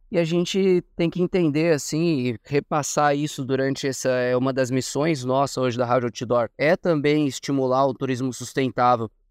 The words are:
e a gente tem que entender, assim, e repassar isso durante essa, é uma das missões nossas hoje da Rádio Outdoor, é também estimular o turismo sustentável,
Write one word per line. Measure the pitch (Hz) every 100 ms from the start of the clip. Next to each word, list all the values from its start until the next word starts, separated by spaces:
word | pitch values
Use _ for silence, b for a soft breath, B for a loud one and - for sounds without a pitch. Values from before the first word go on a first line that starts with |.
| -
e | -
a |
gente | 165 175 180 190 190 180 - -
tem | 170
que | 170
entender, | 180 190 160 143 170
assim, | 147 - 151 170 147
e | 123 110
repassar | - 143 - 160 135 - 147 143
isso | 151 -
durante | 127 135 135 135 143
essa, | 127 131
é | 127 123 127
uma | 131
das | 131 120
missões | 131 - 135 160 147 127
nossas | 131 139 -
hoje | 127 120
da | 120
Rádio | 127 120
Outdoor, | - 113 120 113 -
é | 143 190
também | 180 156 143 151 143
estimular | - - 139 131 127 139
o | 123
turismo | 131 123 131
sustentável, | 117 120 - 131 - 123 120 113 _ _